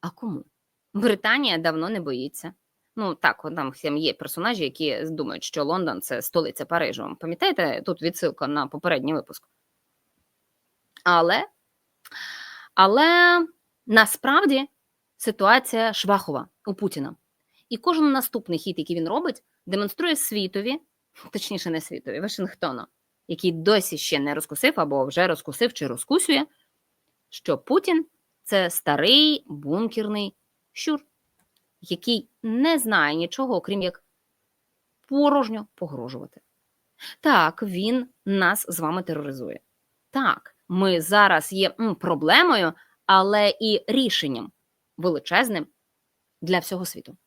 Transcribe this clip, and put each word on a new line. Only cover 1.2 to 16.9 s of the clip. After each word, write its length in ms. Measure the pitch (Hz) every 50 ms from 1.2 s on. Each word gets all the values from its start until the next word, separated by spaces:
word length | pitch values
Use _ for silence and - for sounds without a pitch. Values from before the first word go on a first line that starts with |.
| - 214 226 269 285 247 185 160
давно 320 | 165 170 160 160 160 180
не 100 | 220 202
боїться. 540 | 170 147 135 123 127 147 _ - - 165 185 _ _ _ _ _ _ _ _
Ну, 200 | - 220 190 165
так, 300 | - - 165 113 - -
от 100 | 156 156
там 160 | 170 143 131
всім 260 | 131 - - 160 147 151
є 160 | 160 151 107
персонажі, 500 | _ 151 139 - - 170 220 240 202 165
які 420 | 135 131 - 160 151 127 104 147
думають, 380 | 160 160 151 147 107 95 - -
що 200 | - - 160 147
Лондон — 380 | 143 165 185 185 160 117 90
це 200 | - - 131 117
столиця 440 | - - - 175 160 - - - 147
Парижу. 520 | - 170 170 165 - - - 107 104 - -
Пам'ятаєте, 640 | - 165 170 - - 392 339 - 180 151 127 - -
тут 160 | - 180 -
відсилка 460 | 156 165 175 - - 160 - - 147 135
на 200 | 147 147 139 -
попередній 460 | - 151 - 180 170 139 127 139 160
випуск. 340 | 151 - _ - - _ _ _ _ _ _ _ _ _ _ _ _ _ _ _ _ _ _ _ _ _ _ _ _ _ _ _ _ _ _ _ - _
Але, 440 | 180 175 170 165 170 185 226 - - _ _ _ _ _ _ _ _ _ _ _ - - - - - - - - - - - - - _
але 680 | - 190 190 208 254 302 330 339 349 349 349 349 349 339 330 - _ _ _ _ _ _ -
насправді 800 | 214 220 220 208 - - - - 277 311 403 311 277 262 269 285 _ _ _ _ _ _ _ _ _ _
ситуація 760 | - - 214 _ 196 196 226 254 254 - - 226 226 226 208
швахова 540 | - - 190 202 196 - - 147 131 120 - _ _ _
у 80 | - 190
Путіна. 420 | - 208 190